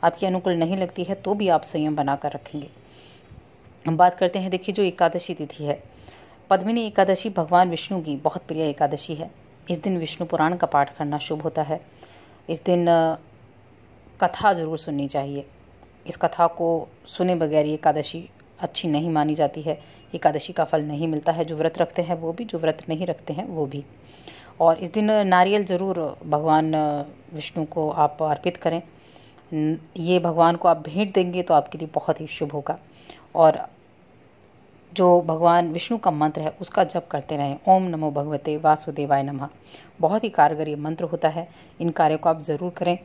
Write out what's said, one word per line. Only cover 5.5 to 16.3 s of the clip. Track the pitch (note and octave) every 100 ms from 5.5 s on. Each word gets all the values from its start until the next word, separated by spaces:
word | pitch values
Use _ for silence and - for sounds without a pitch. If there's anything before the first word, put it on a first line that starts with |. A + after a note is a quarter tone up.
| -
है, | D3 C#3+ - - - - - - -
पद्मिनी | F#3+ F#3 A#3 A3
एकादशी | G#3 F#3+ F#3 A3
भगवान | F#3+ D#3 F3 F#3
विष्णु | E3 - F#3+
की | D#3 C#3
बहुत | D3+ -
प्रिय | - D#3 D#3+
एकादशी | C#3+ D3 D3 -
है। | D3+ E3 - - - -
इस | D3
दिन | G3+ F#3
विष्णु | D#3+ - E3+
पुराण | E3 D#3 F3
का | -
पाठ | D3 C#3+ -
करना | D3 D3
शुभ | - D#3
होता | D#3+ D3+
है। | D3 D#3+ - - - - - - -
इस | D#3+
दिन, | - F3 E3+
अ, | E3 D#3+ D#3+ - - - - - - - - - -
कथा | F3+ - G#3+
ज़रूर | F#3 D#3+ D#3
सुननी | - C#3+ C#3+
चाहिए। | D3 C#3 C#3+ C#3 - - - - - -
इस | -
कथा | E3+